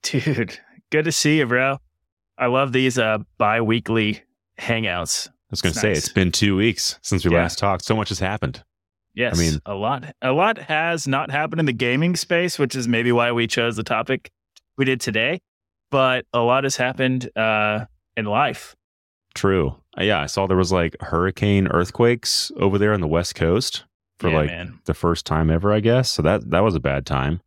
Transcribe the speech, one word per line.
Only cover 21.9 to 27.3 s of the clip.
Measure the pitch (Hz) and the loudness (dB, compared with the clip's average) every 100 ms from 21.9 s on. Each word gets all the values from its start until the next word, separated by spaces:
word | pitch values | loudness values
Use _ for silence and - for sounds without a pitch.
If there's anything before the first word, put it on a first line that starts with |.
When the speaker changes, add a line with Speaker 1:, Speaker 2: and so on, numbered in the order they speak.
| - 120 120 - - - - | 2 2 2 -2 -4 -4 0
Speaker 2:
over | 98 98 | 0 2
there | 104 | 2
on | 107 | 2
the | 78 | 2
West | 82 90 - | 0 0 -2
Coast | 82 101 - - - _ _ _ | 2 2 0 -8 -14 _ _ _
for, | 87 | 0
Speaker 1:
Yeah, | 78 | 0
Speaker 2:
like, | 76 | 0
Speaker 1:
man. | 85 87 - - | -4 -12 -10 -6
Speaker 2:
the | |
first | 82 85 85 | -2 0 -2
time | - 78 80 | -2 0 2
ever, | 82 101 | 2 2
I | 107 | 2
guess. | 110 123 127 | 2 2 0
So | - | 0
that, | 80 104 57 | 0 0 0
that | 85 | 2
was | 107 | 2
a | 82 | 0
bad | 69 69 65 | -2 -4 -2
time. | 67 67 | -2 -2